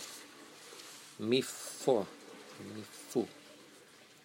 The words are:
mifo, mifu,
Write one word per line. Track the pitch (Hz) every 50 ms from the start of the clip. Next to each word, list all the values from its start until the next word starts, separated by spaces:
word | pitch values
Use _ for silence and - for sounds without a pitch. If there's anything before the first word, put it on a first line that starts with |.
| - - - - - - - - - - - - - - - - - - - - - - - -
mifo, | 107 110 120 135 131 - - - - - - - - - 131 110 95 - - - - - - - - - - - 101 101 104
mifu, | 107 104 - - - - - - 127 107 - - - - - - - - - - - - - - - - - - - -